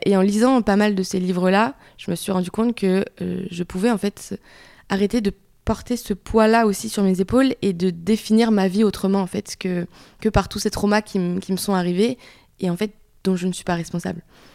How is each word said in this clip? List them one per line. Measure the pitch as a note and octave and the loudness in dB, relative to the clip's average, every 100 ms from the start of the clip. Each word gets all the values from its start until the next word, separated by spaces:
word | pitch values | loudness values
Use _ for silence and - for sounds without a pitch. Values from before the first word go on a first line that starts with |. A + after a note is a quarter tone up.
| - | 2
et | G3 | 4
en | |
lisant | F#3+ G#3 B3 C4 | 4 4 4 4
pas | G#3 G3 | 4 2
mal | G#3 F#3+ | 2 0
de | |
ces | F#3 F#3 | -2 -2
livres-là, | F3+ F3+ F#3 G3 A#3 - - - | -2 0 2 2 2 -4 -18 -14
je | - | -8
me | F3 | -6
suis | - | -4
rendu | F#3 F3+ | -4 -2
compte | - A#3 A3+ | -2 -2 0
que, | G3 F#3 - - | 0 0 -2 -6
euh, | F3+ F#3 F#3 | -6 -6 -8
je | E3+ | -8
pouvais, | F3 F#3 A3+ | -8 -2 0
en | G#3+ | 0
fait, | G3+ - - F#3+ - - - - - | -2 -6 -12 -14 -14 -20 -20 -20 -6
arrêter | G3 G3+ A#3+ | -2 0 0
de | G3+ - _ _ - | -2 -4 _ _ -6
porter | A3 - A#3+ | -6 -4 -6
ce | - | -4
poids-là | G3 - A3 A3 A3+ A3 | -8 0 4 6 6 2
aussi | G3 G#3+ | 0 -4
sur | - | 0
mes | G3 F#3 | 2 2
épaules | G3 B3 C4+ - | 2 2 2 2
et | G3 | -2
de | E3+ F#3 | 0 -2
définir | E3 E3+ A3 - A3 A3+ | -2 0 -2 2 4 4
ma | G#3 F#3+ | 4 2
vie | F#3+ G#3+ | 2 2
autrement, | - F#3+ G3 | 0 0 0
en | F3+ | -2
fait, | G3 - - | -6 -10 -8
que, | F#3 F3+ F3 - - - | -4 -4 -6 -12 -20 -6
que | G#3+ | 0
par | G#3 F#3+ | 0 0
tous | - | -4
ces | G#3+ | -4
traumas | - G#3 G#3 | -2 2 2
qui | G#3+ G3 | 0 -2
m-, | F3 F3+ | -2 -4
qui | - | -4
me | F#3+ | -4
sont | - F#3+ | -2 0
arrivés | F3 F3+ A#3 B3+ - - _ _ | 0 0 0 -2 -12 -20 _ _
et, | F#3 | -4
en | F3 | -2
fait, | G#3+ - _ _ F#3+ | -4 -8 _ _ -2
dont | F#3 | -2
je | F3+ | -2
ne | |
suis | F3 - | -4 -4
pas | E3+ | -4
responsable. | E3 E3+ - E3+ - - - | -4 -6 -6 -8 -12 -20 -20